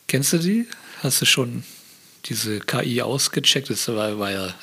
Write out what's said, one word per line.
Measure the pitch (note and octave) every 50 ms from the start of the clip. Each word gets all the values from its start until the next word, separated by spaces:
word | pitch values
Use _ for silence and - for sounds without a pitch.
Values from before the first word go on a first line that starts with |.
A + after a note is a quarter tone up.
| _ -
Kennst | - C3+ C#3+ -
du | - E3
die? | E3 F3+ G#3 A#3 A#3 - - - - - - -
Hast | - C#3 - -
du | -
schon | - - C#3 B2+ A#2+ A#2+ A#2 - - - - - - - - - - - - -
diese | - A#2+ G#2+ A2 G#2+ G#2+ G2+
K | - - - A#2+
I | - - A#2+ A#2+
ausgecheckt? | A#2+ A2+ B2+ C#3 - - - D3+ C3+ - - C#3 C#3 -
Das | A#2 - - -
war, | A#2 G#2+ G#2+ G#2+ G#2 G#2
war | G#2 G2
ja, | G2 G2 F#2+ F#2 F2+ -